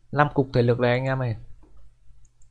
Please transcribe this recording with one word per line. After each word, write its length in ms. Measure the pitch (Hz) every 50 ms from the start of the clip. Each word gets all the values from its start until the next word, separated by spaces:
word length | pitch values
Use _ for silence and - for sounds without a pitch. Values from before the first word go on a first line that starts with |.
| _ -
Năm 160 | - 139 147 143 -
cục 160 | 143 135 139 -
thể 80 | 127
lực 180 | 117 120 120 123
này 120 | 123 120
anh 140 | 123 127 131
em 160 | 135 131 131
ơi. 140 | 127 120 110 - - - - - - - - - - - - _ - - - - - - _ - - -